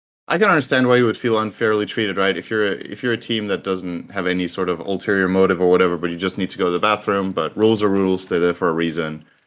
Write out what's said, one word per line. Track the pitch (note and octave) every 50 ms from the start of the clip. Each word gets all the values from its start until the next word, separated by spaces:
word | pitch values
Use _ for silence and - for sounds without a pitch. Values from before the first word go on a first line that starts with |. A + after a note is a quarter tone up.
| _ _ _ _ _
I | - D3 F3
can | G#3+ G#3
understand | F3+ D#3 C3+ - - B2+ B2+ B2
why | B2
you | B2 B2
would | A2+ G#2 -
feel | - A#2+ A2+ G#2+
unfairly | G#2+ G#2+ G#2 - A#2 A2 G#2+ G#2 G#2
treated, | G2+ - - A2 G2+ F#2+
right? | F#2+ F#2+ G2 F#2+
If | F2 E2+ -
you're | A2 A2 G#2
a, | G2+ F#2
if | - - - - - -
you're | B2+ A#2
a | A2+
team | - - A#2 A2 G#2 G2+
that | G2 F2 -
doesn't | G2 F#2+ F#2 F2+ F2+ F2 E2+ F2 - -
have | G2 F2+
any | F2+ F2+ F#2 F2+
sort | E2 - - F#2 F2+
of | F2 D#2+
ulterior | - - G2 F#2 - - G2+ G2 F#2+ F2+
motive | F#2+ F#2+ F#2+ F#2 F#2+ E2+
or | F#2 F2+
whatever, | F2+ F2+ - F2+ F2 E2
but | D#2+ F2
you | E2+
just | E2+ F#2 F#2+ - -
need | A#2 A2
to | - -
go | G2
to | F2
the | F2 F2
bathroom, | G2 G#2+ G#2+ G#2 - - G2+ G2 G2 F#2+ F#2
but | - D#2+ D#2 -
rules | - A2 A2 A2+ G2+ G#2
are | G2+
rules, | G2 G2 G2 F#2+ F#2+ F#2 -
they're | - F#2 F2
there | E2+ F2 E2+
for | - F#2+ F2
a | D#2+
reason. | E2 E2+ E2+ D#2 E2 D#2+ D#2 D#2 D#2 D#2 _ _ _ _